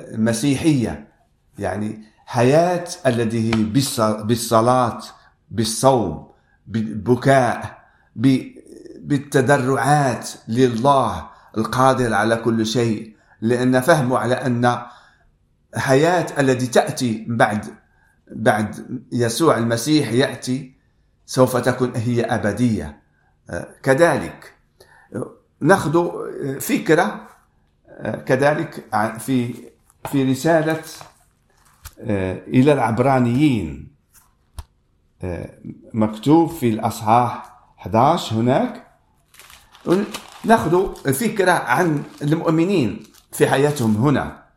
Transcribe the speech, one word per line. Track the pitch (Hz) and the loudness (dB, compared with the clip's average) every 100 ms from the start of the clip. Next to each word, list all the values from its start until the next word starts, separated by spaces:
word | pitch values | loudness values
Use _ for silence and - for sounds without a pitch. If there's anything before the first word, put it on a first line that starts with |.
| - | -8
مسيحية، | - 110 113 143 131 165 143 101 76 - _ _ _ _ - | -2 0 0 0 2 2 2 0 -6 -14 _ _ _ _ -8
يعني، | 95 98 107 110 - _ - | -6 -6 -8 -10 -18 _ -6
حياة | 123 123 151 175 175 - - 131 | 0 4 4 2 0 -6 -6 -2
التي | 117 110 113 113 | 0 -2 -2 0
هي | 110 104 | 0 0
بالص-، | 117 135 - 110 107 | 0 0 0 0 0
بالصلاة، | 104 120 - 113 117 127 123 - - - _ _ - | -2 -2 2 2 4 2 0 -4 -14 -20 _ _ -10
بالصوم، | 101 110 - 135 131 95 73 - _ _ _ - | -4 -4 2 2 4 0 -6 -14 _ _ _ -8
بالبكاء، | 110 107 107 98 123 135 135 120 - - - _ _ _ - | -6 -6 -4 0 0 4 4 2 -2 -8 -16 _ _ _ 0
ب-، | 127 131 - - - - - - | 2 2 -2 -18 -20 -20 -20 -14
بالتضرعات | 147 143 - 143 127 139 127 131 123 147 139 113 - - - | -4 -4 0 0 4 2 2 0 2 2 0 -4 -8 -14 -4
لله | 113 127 110 135 139 113 85 78 - _ 104 | 2 2 2 2 2 0 -4 -12 -20 _ -6
القادر | 110 120 131 127 120 | -4 2 2 4 0
على | 101 110 113 | 0 0 0
كل | 117 113 107 | 0 0 0
شيء، | 127 117 107 - - _ - | 0 0 -2 -8 -20 _ -4
لأن | 113 120 127 127 | -2 0 2 2
فهموا | 123 160 123 123 | 4 2 2 0
على | 113 127 | 0 -2
أن | 139 120 123 120 - - _ _ _ _ _ _ _ 117 | -2 0 0 -2 -6 -20 _ _ _ _ _ _ _ -6
حياة | 139 135 160 180 156 - | 0 2 4 0 -2 -2
التي | 135 127 123 | 0 0 0
تأتي | 214 - - 123 107 - | 0 0 -2 -4 -4 -4
بعد، | 117 120 104 - - _ _ _ _ - | 0 0 0 -6 -14 _ _ _ _ -16
بعد | - 113 110 104 - - 127 - | -4 0 0 -2 -8 -12 -12 -6
يسوع | 127 117 113 160 113 | -2 -2 2 2 2
المسيح | 117 117 147 151 117 | 0 -2 0 0 2
يأتي | 117 139 123 - 131 - _ _ _ _ _ - | 0 0 -4 -6 -6 -8 _ _ _ _ _ -4
سوف | 135 127 123 | 2 2 2
تكون | 120 127 127 127 | 0 0 -2 -2
هي | 113 120 | -2 -2
أبدية. | 113 113 104 104 123 101 73 - _ _ _ _ - | -2 -2 -2 0 0 0 -6 -14 _ _ _ _ -12
آه، | 85 - - | -12 -12 -4
كذلك، | 135 135 170 131 85 - - _ _ _ _ _ _ - | 2 4 4 2 -4 -14 -20 _ _ _ _ _ _ -12
آه، | - - _ - | -12 -16 _ -2
نأخذ، | 143 185 165 165 | 2 2 2 0
آه، | 175 - 107 - 139 135 | 0 -4 -10 -8 -8 -8
فكرة، | - 247 - 160 202 - - _ _ _ _ _ _ | -4 -2 2 2 2 -4 -16 _ _ _ _ _ _
آه، | - 107 110 | -12 -8 -6
كذلك | - 127 143 156 160 - - | -2 2 2 0 -4 -10 -6
ع-، | 107 113 110 | -2 -2 -4
في، | 123 131 120 123 - _ _ _ - | -2 -2 -2 -8 -16 _ _ _ -6
في | 139 131 | -2 0
رسالة، | 131 160 165 156 160 - - - _ _ _ _ _ _ _ - - | 0 2 2 2 -4 -8 -18 -20 _ _ _ _ _ _ _ -20 -12
آه، | 113 101 92 90 - | -6 -4 -4 -6 -2
إلى | 127 139 | 2 4
العبرانيين، | 135 117 123 131 131 120 120 151 117 82 67 - _ _ _ _ _ _ - - _ _ _ _ _ | 4 2 2 2 2 2 2 2 0 -4 -10 -16 _ _ _ _ _ _ -20 -20 _ _ _ _ _
آه، | 92 87 - - - - - | -10 -8 -10 -14 -18 -18 -8
مكتوب | 110 107 - 143 160 160 | -2 -2 0 4 4 4
في | - 120 | 0 -2
الأصحاح | 110 117 - 107 120 120 - - - _ _ | 0 -4 -4 2 2 2 -4 -14 -20 _ _
حداش | - 110 135 170 - | -2 2 4 2 -2
هناك، | 110 120 147 240 - - _ _ _ _ - - - _ _ - 180 208 - - - 175 | -2 2 2 0 -8 -20 _ _ _ _ -20 -20 -20 _ _ -2 0 -2 -8 -16 -6 2
نأخذ | 226 156 175 196 - 139 | 2 2 0 0 -4 -4
فكرة | 135 220 208 185 | -2 -2 0 2
عن | 160 - 131 180 143 - - | 2 0 0 0 -2 -6 -6
المؤمنين | 147 165 170 160 170 196 110 - - _ _ | -2 0 0 0 2 0 0 -4 -14 _ _
في | - 135 | -2 0
حياتهم | 135 147 147 113 107 | 2 0 0 0 2
هنا. | 139 123 73 - _ | 2 0 -4 -12 _